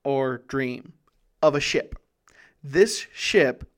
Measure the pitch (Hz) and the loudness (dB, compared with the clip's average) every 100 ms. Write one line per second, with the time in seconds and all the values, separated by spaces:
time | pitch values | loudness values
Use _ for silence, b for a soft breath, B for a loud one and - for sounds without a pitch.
0 | 139 135 131 123 - 135 127 123 - - | -4 -2 -2 -6 -6 -6 -4 -8 -16 -20
1 | _ _ _ - 156 143 - 147 - - | _ _ _ 0 2 2 0 -2 -4 -12
2 | _ _ _ b b b 143 147 220 - | _ _ _ b b b -2 4 4 2
3 | - - - 202 156 - - | -10 -8 0 4 4 0 -12